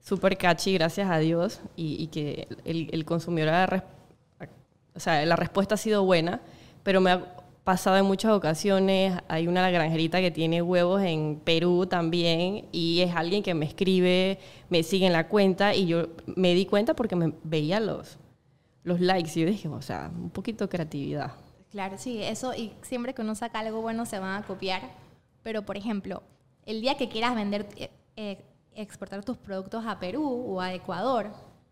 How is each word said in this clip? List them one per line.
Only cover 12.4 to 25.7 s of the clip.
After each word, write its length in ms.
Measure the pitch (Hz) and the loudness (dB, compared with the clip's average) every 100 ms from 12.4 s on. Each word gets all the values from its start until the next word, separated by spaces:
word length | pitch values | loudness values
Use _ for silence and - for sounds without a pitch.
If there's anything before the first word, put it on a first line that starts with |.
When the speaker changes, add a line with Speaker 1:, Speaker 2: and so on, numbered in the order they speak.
| 180 208 - | 0 -2 -6
Speaker 1:
y 280 | 165 165 170 | -4 0 2
es 140 | 180 | 2
alguien 280 | 170 165 202 | 0 0 0
que 120 | 196 | 0
me 100 | 165 151 | -2 -2
escribe, 720 | - 190 185 180 180 185 196 - - - | -2 2 4 6 4 2 -2 -10 -20 0
me 140 | 175 | 0
sigue 240 | 165 196 185 | 2 4 4
en 60 | |
la 160 | 170 156 | 4 2
cuenta, 460 | 214 196 185 202 | 4 4 4 2
y 120 | 202 185 | 2 2
yo 220 | 165 165 - - | 2 0 -8 -10
me 280 | - 185 | 0 4
di 120 | 175 190 | 4 4
cuenta 280 | 202 233 | 2 2
porque 220 | 320 220 180 | 0 0 0
me 160 | 165 156 | 0 -2
veía 360 | 160 160 151 196 | -4 -2 0 0
los, 380 | 214 151 156 - - _ _ _ _ _ | -2 -4 -10 -20 -20 _ _ _ _ _
los 160 | 165 175 | -2 0
likes, 300 | 180 185 165 165 | 2 2 0 0
y 60 | |
yo 40 | 160 | 0
dije, 220 | 202 160 | 0 -4
o 140 | 131 | -10
sea, 280 | 139 90 69 | -8 -8 -8
un 160 | 170 170 | -10 -10
poquito 340 | 180 196 220 | -8 -8 -6
de 40 | 196 | -6
creatividad. 640 | 175 160 147 139 147 139 - - _ _ | -4 -6 -6 -6 -6 -8 -12 -20 _ _
Speaker 2:
Claro, 260 | 202 196 196 | -10 -10 -10
sí, 260 | - 233 | -8 -6
eso, 300 | 170 220 254 | -6 -6 -6
y 180 | 233 226 - | -6 -8 -12
siempre 320 | - 247 240 | -8 -6 -6
que 80 | 269 | -6
uno 120 | 214 | -6
saca 260 | 214 233 226 | -6 -6 -6
algo 200 | 220 220 | -6 -6
bueno 240 | 226 226 | -6 -4
se 140 | 233 208 | -6 -6
van 240 | 190 196 | -6 -8
a 40 | 214 | -8
copiar, 360 | 190 190 185 254 - - _ _ _ | -8 -4 -4 -6 -18 -20 _ _ _
pero, 200 | - 220 | -8 -8
por 140 | 208 | -6